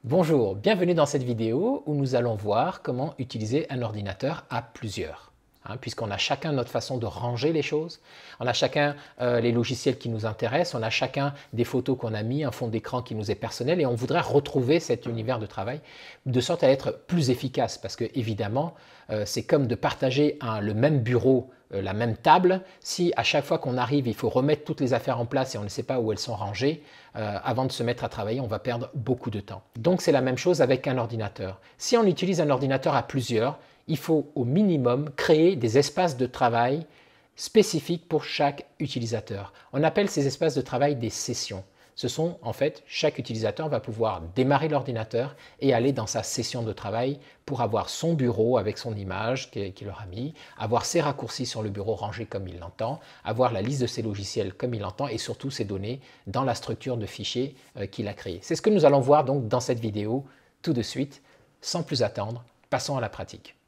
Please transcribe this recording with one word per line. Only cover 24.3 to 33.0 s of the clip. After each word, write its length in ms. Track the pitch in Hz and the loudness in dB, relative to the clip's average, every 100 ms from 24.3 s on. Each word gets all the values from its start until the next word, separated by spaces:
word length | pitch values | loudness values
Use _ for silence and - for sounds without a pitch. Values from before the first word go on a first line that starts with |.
| 120 139 147 | 2 2 0
toutes 160 | - - | -2 -2
les 120 | 131 | 0
affaires 280 | 120 139 120 | 2 0 -2
en 40 | |
place 300 | 117 139 131 | 0 0 -2
et 20 | 113 | -4
on 60 | |
ne 60 | 104 | -6
sait 140 | - | -6
pas 180 | 123 131 | -2 0
où 100 | 110 | 0
elles 80 | 104 | -2
sont 160 | - | -4
rangées, 480 | 104 104 101 135 160 - - - | -6 -6 0 0 -2 -10 -20 -16
euh, 220 | - 107 101 | -6 -6 -4
avant 220 | - 120 | -2 0
de 80 | 131 | -2
se 120 | - | 0
mettre 200 | 117 120 | -2 -2
à 60 | 113 | -4
travailler, 320 | - 104 123 | -4 -4 -4
on 60 | 120 | -4
va 120 | 104 | -4
perdre 300 | - 120 120 | -4 -4 -6
beaucoup 340 | 139 110 123 - | -6 -2 -2 -2
de 100 | 101 | -8
temps. 240 | - 95 _ 117 | -8 -16 _ -2
Donc 240 | 123 185 | 2 2
c'est 100 | - | 4
la 100 | 139 | 4
même 160 | 131 127 | 2 2
chose 240 | 180 160 | 2 4
avec 260 | 127 131 143 | 4 4 2
un 100 | 127 | -2
ordinateur. 640 | 113 113 104 - 95 92 - _ | -2 -4 -6 -6 -8 -10 -20 _
Si 180 | - | 2
on 80 | 233 | 4
utilise 380 | 208 - 185 175 | 4 2 0 2
un 80 | 151 | 2
ordinateur 460 | 127 135 135 160 | 2 2 2 2
à 80 | 139 | 0